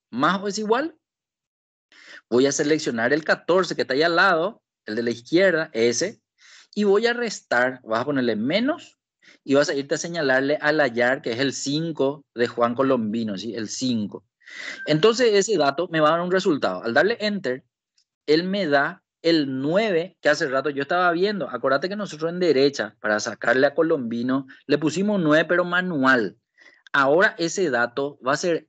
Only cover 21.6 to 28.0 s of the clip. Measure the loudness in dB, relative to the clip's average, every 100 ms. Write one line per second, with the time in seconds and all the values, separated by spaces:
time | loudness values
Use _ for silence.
21.6 | 0 0 -2 -6 -8 -6 -6 0 2 4
22.6 | 4 0 -8 _ -2 0 -2 -4 0 4
23.6 | 4 2 0 0 -2 -4 -2 -2 -4 -12
24.6 | -2 0 0 -2 -2 0 2 2 2 0
25.6 | 0 -2 -2 0 2 2 0 -8 _ _
26.6 | -20 _ -6 0 2 4 2 0 -6 -2
27.6 | -2 0 -2 -4